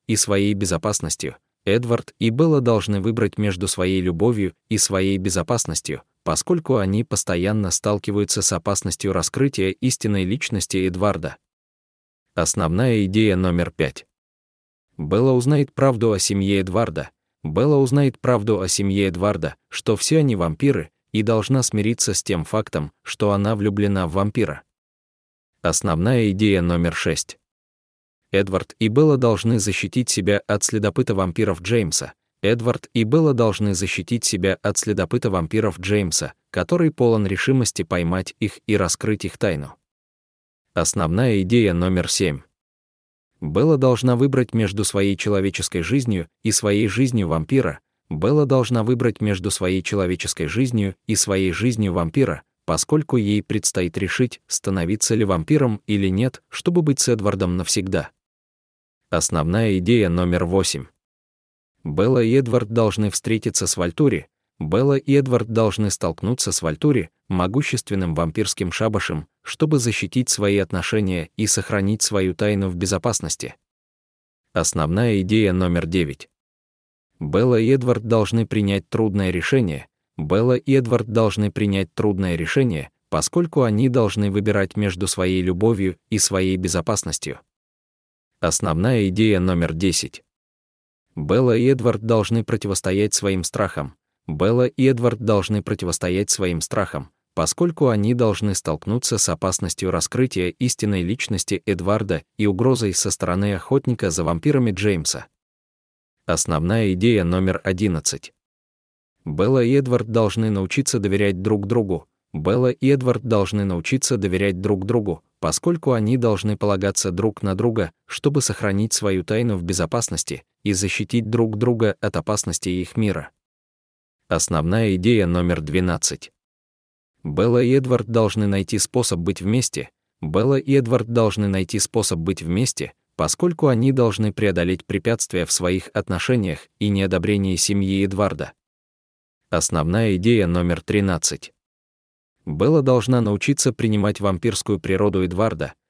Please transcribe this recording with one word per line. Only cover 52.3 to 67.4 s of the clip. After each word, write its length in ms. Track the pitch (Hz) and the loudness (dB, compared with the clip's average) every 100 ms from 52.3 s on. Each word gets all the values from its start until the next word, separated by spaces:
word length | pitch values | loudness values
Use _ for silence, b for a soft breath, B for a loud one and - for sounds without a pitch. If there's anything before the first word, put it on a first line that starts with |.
| 73 - _ - | -2 -10 _ -4
поскольку 480 | 80 - 151 151 123 | -2 0 0 2 0
ей 240 | 104 104 | 2 0
предстоит 560 | - 107 - - 90 92 | 0 -2 -2 -2 -2 -2
решить, 440 | 92 - 127 - - | -2 0 -2 -4 -8
становиться 680 | - - 95 82 107 - 110 | -6 -2 -2 -2 -2 0 0
ли 100 | 101 | 2
вампиром 560 | 87 78 151 127 104 - | 0 2 2 2 -2 -2
или 200 | 104 95 | 0 2
нет, 360 | 92 127 - _ | 0 -2 -4 _
чтобы 340 | - - 175 | -6 -2 2
быть 160 | 151 139 | 2 2
с 80 | - | 2
Эдвардом 500 | 113 101 98 92 90 | 0 0 0 0 0
навсегда. 540 | 85 - 95 92 73 _ _ _ _ _ _ _ _ _ - | -2 -2 -2 -2 -4 _ _ _ _ _ _ _ _ _ -4
Основная 680 | 85 - 87 78 101 113 95 | -2 0 0 0 2 2 2
идея 280 | 87 120 95 | 2 4 4
номер 380 | 87 90 87 85 | 2 2 0 0
восемь. 400 | 95 92 69 64 _ _ _ _ _ _ _ _ _ | 0 0 -4 -10 _ _ _ _ _ _ _ _ _
Белла 380 | 156 76 110 127 | -6 0 2 2
и 100 | 113 | 2
Эдвард 380 | 131 120 117 104 | 2 2 0 0
должны 400 | 113 110 104 104 | 0 2 2 -2
встретиться 560 | - 117 113 110 - 92 | -2 -2 -2 -2 -2 -2
с 100 | - | -2
Вальтури, 520 | 87 - 143 87 - _ _ - | -2 2 2 2 -6 _ _ -10
Белла 380 | 78 98 139 139 | -2 2 2 2
и 160 | - | 2
Эдвард 380 | 139 127 120 107 | 2 4 0 0
должны 380 | 113 110 95 104 | 2 2 2 -2
столкнуться 640 | - 87 80 95 123 - | 0 -4 -2 -4 -2 -2
с 100 | - | -2
Вальтури, 480 | 82 76 151 127 82 _ - | -2 0 2 2 -2 _ -4
могущественным 840 | 92 | -2